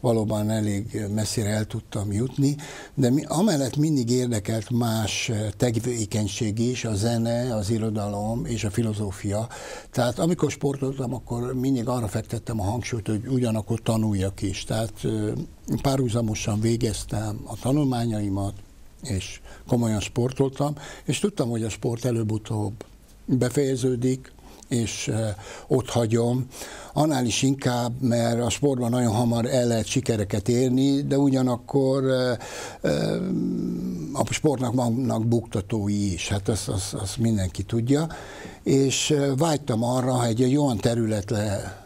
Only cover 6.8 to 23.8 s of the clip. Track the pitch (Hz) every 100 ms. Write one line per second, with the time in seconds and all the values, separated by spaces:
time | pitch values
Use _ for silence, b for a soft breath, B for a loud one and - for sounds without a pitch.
6.8 | 113 104 113 117 113 117 123 113 101 113
7.8 | 110 107 104 101 104 117 117 113 107 95
8.8 | 113 104 104 92 101 101 117 B B B
9.8 | B - 123 120 170 175 147 - 147 135
10.8 | 135 139 123 123 - 120 123 131 131 135
11.8 | 110 123 107 113 107 117 - 113 95 120
12.8 | - 120 101 107 123 131 123 110 101 113
13.8 | - 110 110 101 95 - 101 98 - 113
14.8 | 113 - - 110 104 117 - - - 123
15.8 | 139 135 127 110 113 107 - 104 113 117
16.8 | 117 101 - 107 107 107 - 110 120 143
17.8 | 139 123 117 107 104 98 98 104 - -
18.8 | - - - 98 - - B B - 120
19.8 | 117 107 95 - 120 131 135 131 143 147
20.8 | B B - 135 208 - 127 117 110 -
21.8 | 127 117 131 117 110 107 - 107 104 113
22.8 | - - - - - 131 123 131 139 131